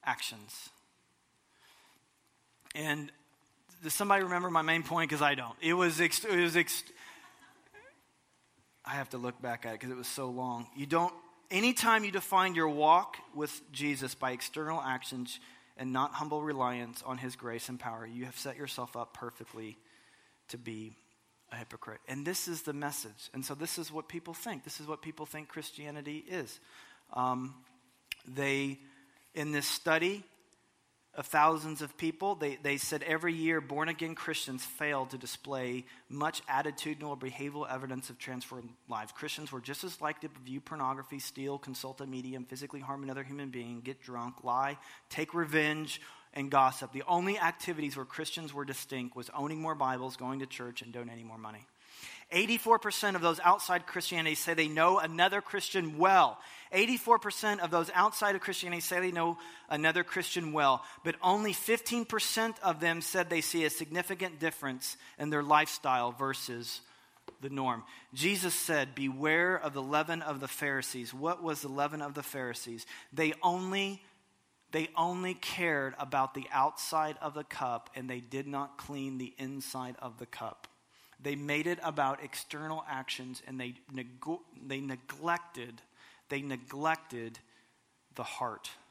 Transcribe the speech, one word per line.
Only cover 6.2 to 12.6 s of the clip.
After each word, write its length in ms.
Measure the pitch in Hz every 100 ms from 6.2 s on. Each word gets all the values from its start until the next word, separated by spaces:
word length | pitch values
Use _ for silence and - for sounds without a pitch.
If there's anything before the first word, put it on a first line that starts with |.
it 160 | 220 185
was 160 | 170 165
ex-, 280 | 165 - - - - - - - - - _ 415 494 571 _ _ _ _ _ _ _ _
I 120 | -
have 160 | 139 131
to 80 | 127
look 220 | 123 123
back 240 | 127 117 117
at 80 |
it 40 | 110
'cause 120 | 127
it 60 | 127
was 120 | 123
so 220 | - 131
long. 360 | 123 127 117 117
You 120 | 139 143
don't, 260 | 165 175 - - - _
anytime 520 | 190 233 247 233 220
you 80 | 208
define 440 | 190 - 190 185
your 160 | 170